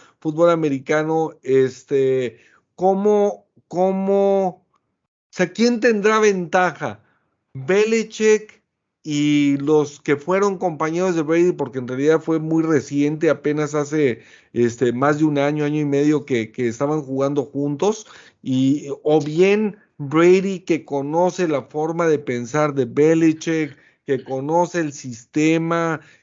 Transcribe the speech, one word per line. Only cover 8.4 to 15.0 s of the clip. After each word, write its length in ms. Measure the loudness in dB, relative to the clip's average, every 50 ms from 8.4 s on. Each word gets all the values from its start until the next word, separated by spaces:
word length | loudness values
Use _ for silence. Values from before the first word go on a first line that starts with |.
| 0 -6 -20 _ _ _ _ _ _ _ _ _ -8
y 540 | -4 -2 0 2 2 2 4 2 2 0
los 420 | 0 0 2 2 2 2 0 -6 -8
que 160 | -2 -2 -2
fueron 420 | -2 0 -2 0 2 2 0 -2
compañeros 580 | -2 -4 -4 -4 -2 -4 -4 -2 -2 -2 0 0
de 60 | -2
Brady? 300 | 0 0 2 2 2 2
Porque 280 | 0 -2 -4 -6 -6 -10
en 80 | -8
realidad 320 | -6 -4 0 2 2 2 2
fue 200 | 2 -2 -2 -2
muy 240 | -2 -2 -2 0 0
reciente, 680 | 2 0 0 0 -2 -2 0 0 0 0 0 0 0
apenas 460 | 0 0 0 -2 -2 -2 -2 -2 -2
hace, 480 | -4 -4 -2 0 0 0 0 0 -2 -10 -20 -20 -20 _ _ -2
este, 380 | 0 0 0 0 0 0 0
más 280 | 0 2